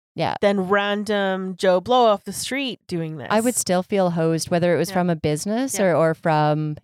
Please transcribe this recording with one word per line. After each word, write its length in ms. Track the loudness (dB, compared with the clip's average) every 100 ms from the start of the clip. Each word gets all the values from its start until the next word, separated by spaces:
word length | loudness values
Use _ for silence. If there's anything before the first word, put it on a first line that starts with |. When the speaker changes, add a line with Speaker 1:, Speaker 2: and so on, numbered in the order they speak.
| _
Speaker 1:
Yeah. 220 | -4 -4 0
Speaker 2:
than 280 | 0 0 0
random 840 | 0 0 -2 -2 -2 0 -2 -6 0
Joe 240 | 2 2
Blow 240 | 4 4 4
off 180 | 2
the 80 | -2
street 480 | -10 -6 -6 -6 -8 -8
doing 320 | -6 -6 -8
this. 100 | -2
Speaker 1:
I 100 | 0
would 140 | 2 0
still 260 | 0 -2
feel 280 | 0 0 0
hosed, 380 | 2 0 0 0
whether 240 | 0 2
it 40 | 2
was 100 | 0
Speaker 2:
Yeah. 60 |
Speaker 1:
from 160 | 0 0
a 60 | 0
business 600 | -2 -2 -2 -2 -2 0
Speaker 2:
Yeah. 80 | 2
Speaker 1:
or, 100 | 4
or 180 | 2
from, 640 | 0 0 2 2 0 -2 -6